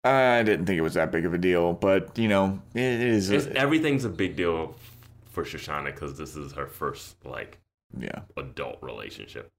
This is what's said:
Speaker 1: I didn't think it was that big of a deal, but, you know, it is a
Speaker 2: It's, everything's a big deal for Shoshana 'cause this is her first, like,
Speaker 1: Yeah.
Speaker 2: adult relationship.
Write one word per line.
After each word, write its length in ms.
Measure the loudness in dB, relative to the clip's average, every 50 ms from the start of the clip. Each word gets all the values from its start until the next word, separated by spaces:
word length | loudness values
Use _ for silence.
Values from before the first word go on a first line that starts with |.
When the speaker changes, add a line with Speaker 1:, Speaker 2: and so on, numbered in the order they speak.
| 4
Speaker 1:
I 380 | 4 4 6 6 6 6 4
didn't 240 | 4 4 2 2 2
think 140 | 0 2 2
it 20 |
was 140 | 2 2 2
that 160 | 2 0 2
big 140 | 0 0 0
of 80 | 0 0
a 20 |
deal, 360 | 2 2 4 4 4 4 2 2
but, 440 | 2 2 4 4 4 2 -2 -2
you 100 | 0 2
know, 320 | 4 4 4 4 2 0 -4 -10 -8 -4
it 80 | -2
is 480 | 0 0 0 2 2 4 4 4 4 2
a 60 | 0
Speaker 2:
It's, 100 | 0 0
everything's 580 | -2 0 0 2 2 2 2 2 2 0 0 -2
a 40 | -4
big 260 | -2 -2 -2 -2 0
deal 400 | 0 0 0 0 -2 -4 -6 -10 -18 -20 -20 -20 -20 -20 -20 -20 -20 -20 -10
for 120 | -8 -6 -6
Shoshana 520 | -6 -8 -12 -8 -6 -6 -6 -6 -6 -8
'cause 220 | -8 -10 -10 -8
this 180 | -10 -12 -12 -10
is 160 | -12 -12 -10 -10
her 120 | -10 -10
first, 500 | -10 -8 -6 -6 -6 -6 -8 -16 -18 -20 _ -16
like, 360 | -12 -12 -12 -12 -14 -16 _ _ _ _ _ _ _ -14
Speaker 1:
Yeah. 260 | -12 -10 -10 -10 -12 -14 _ -14
Speaker 2:
adult 440 | -14 -14 -12 -10 -8 -8 -8 -10 -12
relationship. 680 | -12 -12 -12 -12 -12 -14 -14 -16 -18 -16 -16 -16 -16 -16 _